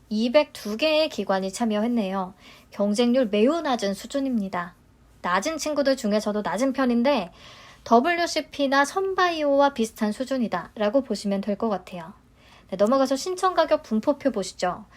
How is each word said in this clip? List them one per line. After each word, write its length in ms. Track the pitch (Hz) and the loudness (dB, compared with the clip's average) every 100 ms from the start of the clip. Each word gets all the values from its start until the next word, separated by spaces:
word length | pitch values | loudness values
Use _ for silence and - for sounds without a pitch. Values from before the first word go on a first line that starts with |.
| _ | _
이백두 680 | 214 247 294 294 - 202 220 | -2 2 2 2 -4 -10 -4
개의 320 | 311 302 311 | 0 0 0
기관이 440 | 262 196 190 190 | -4 -2 -2 -2
참여했네요. 800 | 185 233 208 233 240 190 190 185 - - - - | -4 -2 0 0 -2 -2 -4 -6 -12 -20 -20 -20
경쟁률 580 | - 202 208 240 254 233 | -4 -2 2 2 2 2
매우 320 | 208 233 330 | 2 2 2
낮은 340 | 311 240 196 | -2 -2 -2
수준입니다. 800 | 196 233 277 269 233 190 180 175 - _ _ _ _ | -6 -6 -4 -2 -2 -2 -6 -8 -12 _ _ _ _
낮은 360 | 180 185 285 320 | -2 0 0 -4
친구들 380 | 302 294 277 262 | -2 0 2 2
중에서도 460 | 208 208 208 208 | 2 0 0 -2
낮은 300 | 202 185 269 | -2 0 0
편인데 600 | 269 254 233 247 277 170 - - - - - | 0 2 2 2 2 -2 -12 -20 -20 -20 -20
더블유씨피나 1000 | - 233 302 339 330 320 294 - 277 277 | 2 4 4 2 0 -2 -6 -2 2 2
선바이오와 880 | 285 381 381 381 359 330 294 277 285 | 2 0 -2 0 0 2 2 4 4
비슷한 380 | 277 220 - 208 | 2 -4 -2 -4
수준이다 600 | 208 254 262 214 175 - | -2 -4 -2 -2 -4 -6
라고 280 | - 208 269 | -2 0 2
보시면 380 | 254 202 202 196 | 0 -4 -2 -2
될 160 | 202 202 | -2 -2
것 120 | 226 | -2
같아요. 440 | 185 - 180 165 - _ _ - - - | -4 -6 -14 -16 -18 _ _ -20 -20 -12
네, 60 | 185 | 0
넘어가서 400 | 208 269 262 269 | 4 4 2 0
신청 380 | 370 370 370 | -2 -2 0
가격 280 | 349 311 302 | 2 2 0
분포표 480 | - 220 294 277 277 | 0 -2 0 0 0
보시죠. 540 | 208 185 - 180 170 214 | -2 -6 -4 -4 -4 -10